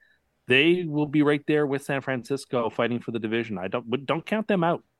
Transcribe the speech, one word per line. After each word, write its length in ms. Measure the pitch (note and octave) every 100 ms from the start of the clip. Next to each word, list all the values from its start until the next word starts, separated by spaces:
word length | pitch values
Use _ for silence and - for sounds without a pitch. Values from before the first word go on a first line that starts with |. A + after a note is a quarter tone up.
| _ _ _ _ -
they 380 | C3 D#3+ F3+ E3+
will 200 | D3 D3
be 140 | D3+
right 220 | D3 D3 -
there 220 | D3+ D3
with 160 | C3+
San 160 | - C#3
Francisco 720 | C3+ C3 A#2 C#3 - B2 A2+
fighting 320 | - A#2 A#2+
for 100 | -
the 80 | A2+
division. 380 | A2 A2+ A2+ F#2+
I 100 | F#2+
don't, 380 | A#2+ A#2 B2+ C#3
don't 200 | D#3 -
count 220 | G#3+ G#3+
them 160 | G3
out. 200 | E3+ E3 _ _